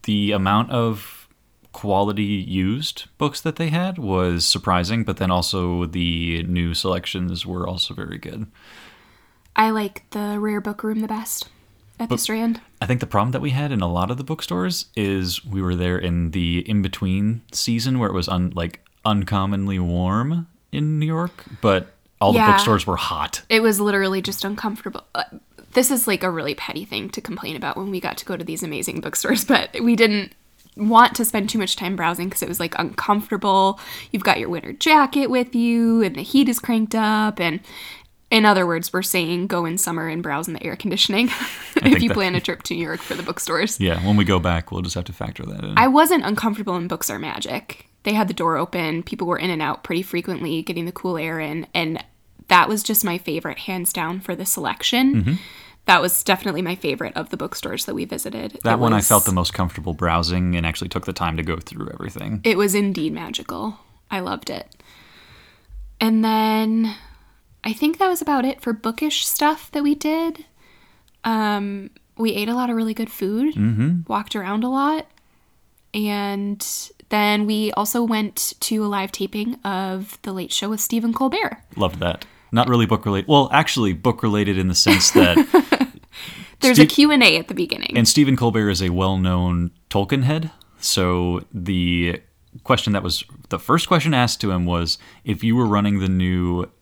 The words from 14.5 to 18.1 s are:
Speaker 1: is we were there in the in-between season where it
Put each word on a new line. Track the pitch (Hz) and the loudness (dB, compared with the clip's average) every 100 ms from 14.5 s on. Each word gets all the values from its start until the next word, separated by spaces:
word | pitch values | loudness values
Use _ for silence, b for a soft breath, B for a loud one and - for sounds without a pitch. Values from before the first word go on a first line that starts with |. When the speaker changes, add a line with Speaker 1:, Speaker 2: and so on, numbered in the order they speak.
| 175 185 170 - - | -4 -2 -4 -6 -4
Speaker 1:
is | 101 98 90 85 | 0 0 -2 -6
we | - 98 | -6 -4
were | 92 90 | -2 0
there | 90 90 | 0 0
in | 90 85 82 | 0 0 0
the | 90 85 87 90 | 0 -2 -2 0
in-between | 104 95 - 95 95 104 117 _ | 0 0 -2 -2 0 0 -2 _
season | - - 117 120 131 | -6 -2 0 0 0
where | |
it | 107 | 0